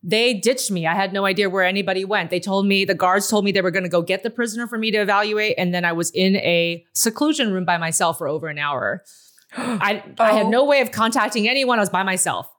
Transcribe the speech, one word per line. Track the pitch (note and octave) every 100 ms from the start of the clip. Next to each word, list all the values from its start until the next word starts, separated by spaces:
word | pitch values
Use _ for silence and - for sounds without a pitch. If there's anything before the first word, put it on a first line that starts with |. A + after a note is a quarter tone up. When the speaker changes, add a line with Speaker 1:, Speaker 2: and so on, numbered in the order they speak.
Speaker 1:
they | F3+ G#3+ A#3+
ditched | A3 A3+ B3+ -
me. | F#3 D#3+
I |
had | E3+ G3
no | G3 G3
idea | F#3+ G3+
where | F#3+
anybody | F#3 F#3+ G3 F#3+ F#3+
went. | G3+ E3+
They | F3+
told | F3 G3 G3
me, | G3 G3
the |
guards | F#3 F#3 F#3+ G3+
told | G#3+
me | G3+
they | G3
were | F#3
gonna | F3+ F3+
go | F3
get | E3+ F#3+
the | A3+
prisoner | A3 A#3 A3 A#3+
for | A3+
me | A3
to | G#3+
evaluate. | G#3 G3+ G#3+ G#3 G#3+ -
And | F3+
then | F3
I | F3
was | E3+ E3+
in | - F#3 F#3+
a | - E3+ E3+ E3+ _
seclusion | - A#3 A3+ D4 D4+ A#3
room | F#3 F#3
by | F3
myself | E3 D#3+ F3 E3
for | D3+
over | D3+ D#3
an | D3
hour. | D3 C#3 G#2 D3 - - -
Speaker 2:
<gasps> | _ _ -
Speaker 1:
I, | B3 A3+ G3+ G#3 - -
I | A3+
had | G#3+ G3
Speaker 2:
Oh. |
Speaker 1:
no | A#3
way | C#4+ C#4
of | A#3
contacting | - A3+ A#3 A3+ A#3+ G#3
anyone. | C4 C4 A#3
I |
was | G3
by | F3+
myself. | F#3+ F#3 F3+ A2 -